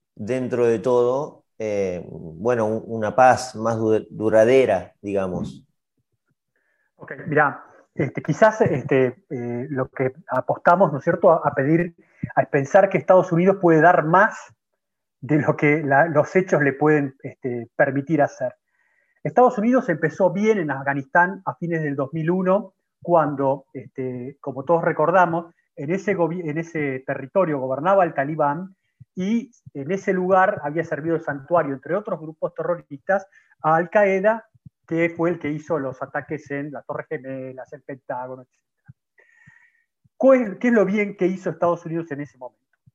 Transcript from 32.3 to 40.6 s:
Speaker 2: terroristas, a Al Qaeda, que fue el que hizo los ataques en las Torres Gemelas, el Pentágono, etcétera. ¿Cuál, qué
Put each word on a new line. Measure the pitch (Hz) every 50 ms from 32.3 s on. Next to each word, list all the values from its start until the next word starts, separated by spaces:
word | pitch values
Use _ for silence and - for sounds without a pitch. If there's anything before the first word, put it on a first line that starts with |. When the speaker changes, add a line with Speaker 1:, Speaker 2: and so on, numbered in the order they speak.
| 156 _ 180 165 -
Speaker 2:
terroristas, | - 156 170 175 160 - _ 143 135 _ - 190 202 196 - _ _ _ _ _ _
a | - 156 160
Al | 165 175 170
Qaeda, | - 214 208 196 190 190 190 214 226 226 - _ _ _ _ - - _ _
que | - 165 165 170 170 170
fue | 170 165 175
el | 175 165
que | - 143
hizo | 156 147 151 - 165 147
los | 135 131 127 -
ataques | 135 135 - 147 143 - 160 131 - -
en | 143 143 143 151
las | 135 120 -
Torres | - 143 139 139
Gemelas, | - 160 139 127 131 135 131 131 131 131 127 120 -
el | 151 135 _
Pentágono, | - 139 127 _ - 131 123 127 127 131 131
etcétera. | 127 _ _ _ _ _ _ _ _ - - _ _ _ _ _ _ _ _ _ _ - _ _ _ _ _ _ _ _ _ _ _ _ _
¿Cuál, | - 247 269 269 254 233 202 185
qué | -